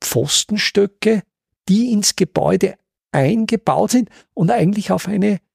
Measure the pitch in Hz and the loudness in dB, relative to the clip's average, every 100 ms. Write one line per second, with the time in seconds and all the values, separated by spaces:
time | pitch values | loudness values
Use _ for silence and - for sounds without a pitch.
0 | - - 131 - - 208 - - 202 - | -4 -2 0 -2 -2 -4 -2 0 -2 0
1 | 214 220 - _ _ _ - 196 247 214 | 0 0 -2 _ _ _ 0 0 2 0
2 | 202 - 175 - 147 185 190 - _ _ | 0 -2 -2 0 0 2 0 -4 _ _
3 | _ 143 135 226 220 226 - 143 208 247 | _ 0 0 0 0 -2 0 0 2 0
4 | 233 - _ - 170 220 170 208 196 185 | -2 -6 _ -2 0 2 2 0 -2 -4
5 | - 208 202 196 - | -2 -2 0 -2 -6